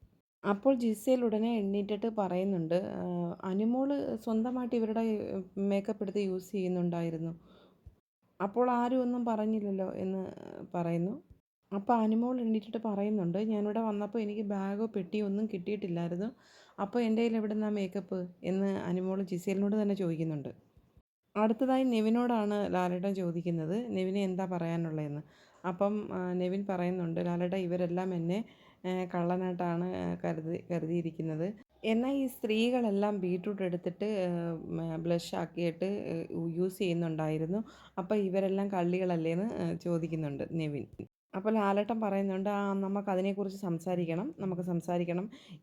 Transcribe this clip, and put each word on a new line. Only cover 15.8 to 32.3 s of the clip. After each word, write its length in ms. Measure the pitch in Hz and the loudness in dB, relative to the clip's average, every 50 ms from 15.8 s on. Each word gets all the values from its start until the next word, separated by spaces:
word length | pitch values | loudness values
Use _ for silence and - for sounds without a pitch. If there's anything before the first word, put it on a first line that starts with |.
| 208 180 170 170 170 170 175 180 208 240 - - - - - - - - _ - | -2 -2 -2 -2 -2 -2 -2 -2 -4 -4 -6 -10 -18 -20 -20 -20 -20 -18 _ -6
അപ്പോൾ 220 | 202 202 240 240 | -6 -2 0 2
എൻ്റെ 200 | 240 220 220 220 | 2 4 4 4
കയ്യിൽ 140 | 233 233 226 | 4 4 2
എവിടെ 180 | 220 214 202 214 | 2 0 0 0
നിന്നാ 140 | 214 214 214 | 0 0 0
മേക്കപ്പ്?" 600 | 208 202 196 185 190 202 190 - 190 185 180 180 - - | 0 0 0 -2 -2 -4 -4 -4 -4 -4 -4 -6 -10 -6
എന്ന് 360 | - 175 190 190 196 196 190 - | -2 0 0 2 2 2 0 0
അനുമോൾ 420 | - 175 180 185 185 185 190 196 | 0 0 0 0 0 0 0 -2
ജിസേലിനോട് 600 | 190 180 185 175 - 202 185 196 202 202 214 214 | -2 -2 -4 -2 0 0 2 2 2 2 2 2
തന്നെ 120 | 208 202 196 | 2 2 2
ചോദിക്കുന്നുണ്ട്. 560 | 202 185 170 165 156 160 160 156 147 131 127 - - - _ _ - _ _ _ - _ _ _ _ _ _ - | 2 0 0 0 0 0 -2 -2 -4 -6 -8 -12 -14 -20 _ _ -20 _ _ _ -20 _ _ _ _ _ _ 0
അടുത്തതായി 480 | 202 220 220 220 - 269 254 262 262 262 | 2 2 2 4 2 2 4 4 4 4
നെവിനോടാണ് 880 | 254 233 220 214 220 226 240 247 240 240 220 208 208 208 208 196 180 180 | 4 4 4 4 4 4 4 4 2 2 2 2 2 2 0 0 2 2
ലാലേട്ടൻ 400 | 185 180 180 180 180 185 202 190 | 2 2 2 0 0 0 -2 0
ചോദിക്കുന്നത്, 800 | 190 180 170 165 170 170 175 170 160 156 160 185 226 247 226 202 | 0 -2 0 -2 0 0 0 0 0 0 0 -2 -2 -2 -2 -2
നെവിന് 220 | 190 185 190 190 202 | 0 0 0 0 0
എന്താ 260 | 196 185 185 185 190 | 0 0 0 -2 -2
പറയാനുള്ളതെന്ന്. 760 | 180 180 170 170 165 170 170 165 160 156 156 151 147 147 147 - - - - - - - - - | -2 -2 -2 0 0 0 0 0 -2 -2 -2 -4 -4 -6 -8 -8 -12 -18 -20 -20 -20 -20 -6 -6
അപ്പം, 440 | 185 175 185 202 202 214 208 208 - | -6 0 2 2 2 2 0 -4 -4
ആ, 200 | 180 185 180 180 | -4 -4 -2 -2
നെവിൻ 340 | 180 180 180 180 190 202 202 196 | 0 0 0 0 0 -2 -2 -2
പറയുന്നുണ്ട്, 580 | 190 180 175 180 185 185 170 165 165 170 175 | 0 0 0 0 0 0 -2 -2 0 0 0
"ലാലേട്ട, 280 | 175 175 170 180 180 185 | 0 0 0 0 0 0
ഇവരെല്ലാം 600 | 196 185 170 180 180 180 170 175 185 185 185 180 | -2 0 0 0 0 0 0 0 -2 -2 -2 -2
എന്നെ, 300 | 170 165 170 185 220 - - - - - - - _ - | 0 0 0 0 0 -2 -6 -12 -20 -20 -20 -20 _ -4
ഏ, 200 | 185 185 185 185 | -4 -2 -2 -2
കള്ളനായിട്ടാണ്, 920 | 180 185 175 170 175 180 185 185 185 180 175 180 175 170 170 175 185 185 | -2 -2 0 2 2 2 0 0 -2 -2 -2 -2 0 0 0 -2 -2 -2
ഏ, 220 | 185 180 175 175 | -2 -2 -2 -2
കരുതി, 480 | 175 - 170 165 160 156 160 175 - - - | -2 -2 -2 -2 -2 -4 -4 -6 -6 -4 -4
കരുതിയിരിക്കുന്നത്. 760 | 175 165 160 160 175 175 160 165 156 - 160 160 156 156 170 202 220 - - _ _ _ - | -4 -2 -2 0 -2 -2 -2 -2 -4 -4 -4 -4 -2 -2 -2 -4 -4 -8 -14 _ _ _ 0
എന്നാൽ 260 | 220 226 233 254 262 | 2 2 2 2 2
ഈ 160 | 277 277 269 | 0 0 0
സ്ത്രീകളെല്ലാം 960 | 247 | -2